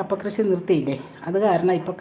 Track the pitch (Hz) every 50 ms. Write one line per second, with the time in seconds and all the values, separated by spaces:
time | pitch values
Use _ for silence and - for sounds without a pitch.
0 | 196 - 202 202 - 208 - 226 214 196 180 170 - - 180 147 127 139 135 -
1 | - - - - - 170 180 196 214 202 175 160 175 185 180 160 - 185 185 -